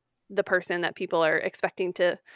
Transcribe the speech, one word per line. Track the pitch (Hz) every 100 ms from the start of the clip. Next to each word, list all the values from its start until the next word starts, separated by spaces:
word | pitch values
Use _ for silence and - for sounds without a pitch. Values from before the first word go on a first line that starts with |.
| _ _ -
the | 196
person | 196 185 175 175
that | 170 -
people | 180 170
are | 160 160
expecting | - - 185 - 185
to | 180 180 214 _